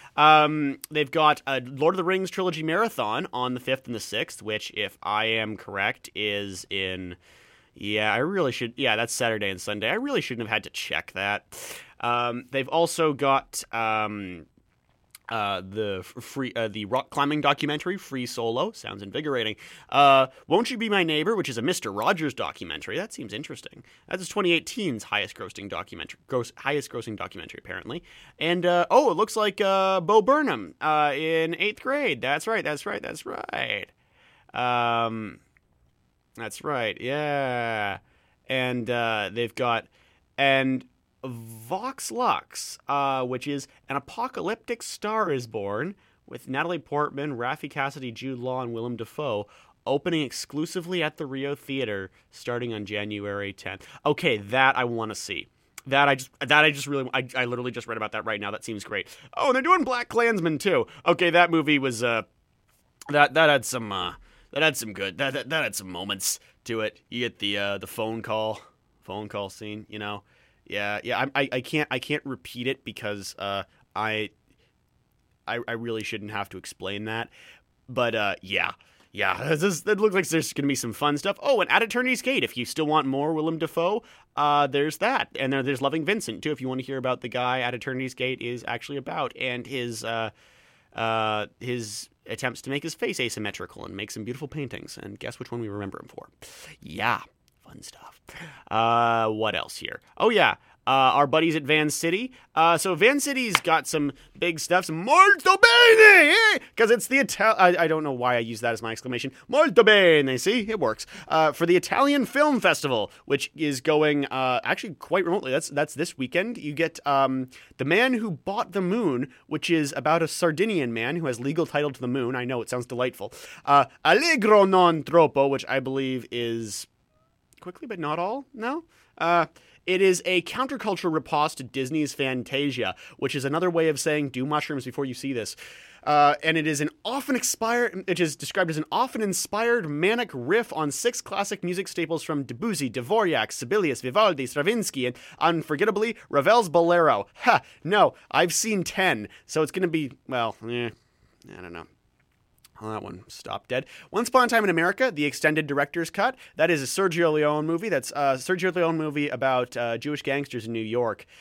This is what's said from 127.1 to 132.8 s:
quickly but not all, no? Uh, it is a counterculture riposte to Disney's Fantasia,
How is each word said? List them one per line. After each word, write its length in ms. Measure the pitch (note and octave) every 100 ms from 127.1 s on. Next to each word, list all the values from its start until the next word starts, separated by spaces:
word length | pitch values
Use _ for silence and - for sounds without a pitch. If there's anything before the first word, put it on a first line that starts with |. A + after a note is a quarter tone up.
| _ _ _ _ _
quickly 260 | - - C4+
but 140 | F#3+
not 180 | D3+ D#3
all, 280 | F#3 C4 C4+
no? 300 | A#3 A#3 D#4 - _ _ -
Uh, 300 | E3+ E3+ D#3 _ _ _ -
it 140 | F#3
is 200 | F#3+ F3
a 180 | - F3+
counterculture 720 | E3 A3 C4 C4+ G#3+ F#3 F3+
riposte 460 | D#3 - D3+ D3+ -
to 60 |
Disney's 480 | B2 C3+ C3 D#3 C#3+
Fantasia, 840 | - C3+ B2+ A#2 C#3 C#3+ B2+